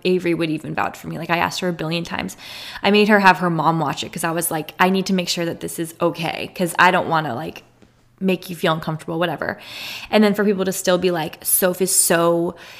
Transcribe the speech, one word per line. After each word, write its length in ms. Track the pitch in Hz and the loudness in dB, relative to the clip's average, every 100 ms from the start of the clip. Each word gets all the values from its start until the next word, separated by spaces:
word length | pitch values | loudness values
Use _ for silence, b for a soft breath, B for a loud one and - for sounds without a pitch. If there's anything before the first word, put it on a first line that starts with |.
| 180 | 0
Avery 280 | 180 175 | 2 2
would 180 | 165 165 | 0 0
even 220 | 151 151 | -2 -4
vouch 240 | 156 180 - | -4 -4 -4
for 120 | 160 | -10
me. 80 | 160 | -10
Like, 140 | 170 | -2
I 80 | 170 | 0
asked 200 | 175 - | 0 0
her 80 | 185 | -4
a 60 | |
billion 320 | 165 156 170 170 | -2 -4 -4 -4
times. 320 | - 185 - B B B B | -6 -8 -10 B B B B
I 100 | 196 | 4
made 180 | 208 208 | 4 6
her 100 | 208 | 8
have 200 | 190 165 | 6 6
her 100 | 180 | 2
mom 300 | 165 151 165 | 2 2 2
watch 260 | 139 - - | 0 -4 -8
it 80 | |
'cause 100 | - | -6
I 80 | 170 | -4
was 180 | 165 165 | -2 -2
like, 240 | 160 151 - | -4 -6 -4
"I 100 | 185 | 0
need 180 | 190 185 | 0 0
to 60 | |
make 140 | 185 175 | -2 -2
sure 160 | - | -4
that 160 | 170 - | -4 -6
this 200 | 170 - | -8 -8
is 160 | 160 - | -8 -4
okay 500 | 170 165 170 - 95 - | -4 -2 -6 -6 -10 -4
'cause 180 | 180 - | -2 4
I 120 | 180 | 4
don't 180 | 185 123 | 4 2
wanna, 260 | 160 156 117 | 0 0 -6
like, 280 | 165 - - _ - _ _ _ | -8 -12 -20 _ -20 _ _ _
make 300 | 190 185 185 | -2 -2 -4
you 60 | 165 | -2
feel 160 | 175 | 0
uncomfortable, 480 | 160 170 156 - 165 | 0 -2 -6 -6 -4
whatever." 400 | 175 143 - - B B B B B | -4 -2 -6 -8 B B B B B
And 140 | 214 | 4
then 100 | 208 | 4
for 120 | 196 208 | 4 2
people 180 | 190 | 2
to 80 | 190 | 0
still 260 | 185 - 180 | -2 2 2
be 140 | 180 | 2
like, 280 | 175 156 - | 0 -4 -8
"Soph 380 | - - 185 180 | -2 2 2 2
is 120 | 185 | 0
so 640 | - - 170 170 170 175 175 B B | 2 4 4 4 4 0 -4 B B